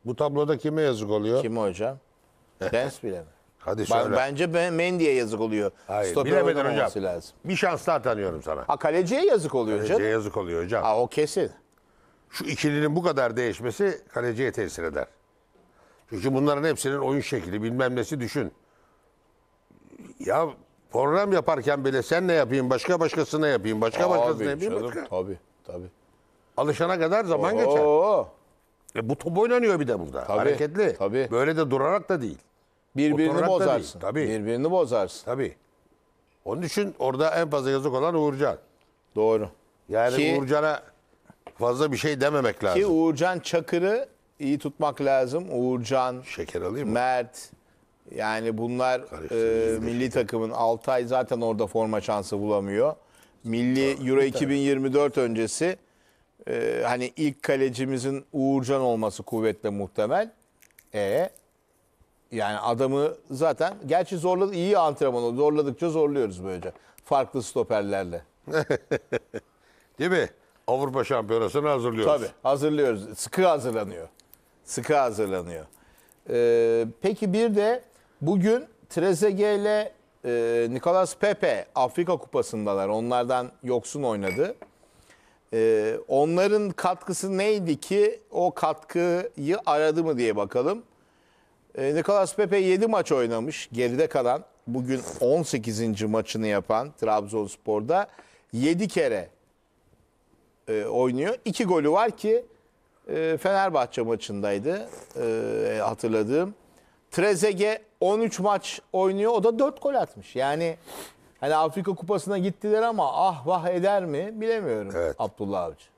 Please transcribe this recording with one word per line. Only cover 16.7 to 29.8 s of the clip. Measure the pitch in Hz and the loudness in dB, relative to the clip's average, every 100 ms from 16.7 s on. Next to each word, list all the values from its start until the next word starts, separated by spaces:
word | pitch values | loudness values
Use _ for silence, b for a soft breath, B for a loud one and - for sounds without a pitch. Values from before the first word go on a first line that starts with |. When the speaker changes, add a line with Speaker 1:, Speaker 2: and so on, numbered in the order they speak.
| 139 139 139 | -2 -4 -2
Speaker 1:
oyun | 131 139 | -2 -2
şekli, | - 131 90 101 | -2 -6 -4 -6
bilmem | 110 123 127 123 | -4 -2 -2 -2
nesi | 113 147 | -4 -6
düşün. | 117 147 98 _ b b b b b b _ _ _ _ _ _ _ - - - | -4 -4 -6 _ b b b b b b _ _ _ _ _ _ _ -20 -20 -10
Ya | - 131 160 120 _ _ _ | -2 0 0 -6 _ _ _
program | 117 139 170 202 | 0 2 2 4
yaparken | 185 156 156 117 143 | 2 2 0 2 2
bile | 135 131 | 2 0
sen | 117 165 185 | 2 0 4
ne | |
yapayım, | 165 123 135 127 | 2 4 2 2
başka | 127 - 180 | 0 2 2
başkasına | 160 165 143 156 156 | 2 0 -2 0 2
yapayım, | 123 101 107 | 2 0 0
başka | 113 - | 0 2
Speaker 2:
Tabii | 180 | 2
Speaker 1:
başkasına | 175 120 113 107 | 4 2 0 -2
yapayım, | 143 202 | -2 -4
Speaker 2:
canım, | 208 120 | -4 -6
Speaker 1:
başka. | 117 | -8
Speaker 2:
tabii, | 285 92 92 90 _ _ - | -6 -6 -6 -10 _ _ -16
tabii. | 90 90 _ _ _ _ _ _ - | -14 -14 _ _ _ _ _ _ -2
Speaker 1:
Alışana | 147 147 170 185 | -2 0 0 2
kadar | 160 208 | 2 2
zaman | 196 160 175 220 | 2 0 2 2
Speaker 2:
Oo. | |
Speaker 1:
geçer. | 226 147 151 151 196 190 92 - _ _ _ _ - 117 | 4 4 6 4 4 2 0 -12 _ _ _ _ -10 -6
E, | 113 | -4
bu | - | -4
top | 170 170 | -2 0
oynanıyor | 233 247 233 175 | 2 4 4 2